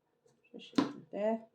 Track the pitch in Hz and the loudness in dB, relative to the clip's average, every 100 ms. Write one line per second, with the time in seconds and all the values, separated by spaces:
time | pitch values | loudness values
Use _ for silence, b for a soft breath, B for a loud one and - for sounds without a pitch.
0 | _ _ _ _ _ - - - - - | _ _ _ _ _ -18 -4 2 2 0
1 | - 190 208 226 - | -10 -2 0 0 -4